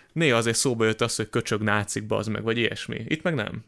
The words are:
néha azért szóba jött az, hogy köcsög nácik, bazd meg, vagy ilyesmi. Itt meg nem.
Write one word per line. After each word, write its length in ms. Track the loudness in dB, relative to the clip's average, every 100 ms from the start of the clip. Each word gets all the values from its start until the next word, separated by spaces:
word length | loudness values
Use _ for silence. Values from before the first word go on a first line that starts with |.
| _
néha 240 | 0 4 4
azért 180 | 4 2
szóba 280 | 2 2 2
jött 160 | 2
az, 140 | 0 0
hogy 140 | -2
köcsög 320 | -2 0 0
nácik, 440 | 2 2 0 -4 -2
bazd 260 | -2 -2
meg, 120 | -2
vagy 140 | -2 0
ilyesmi. 460 | 0 -2 -6 -8 -4
Itt 140 | -2
meg 100 | 0
nem. 300 | -2 -2 -6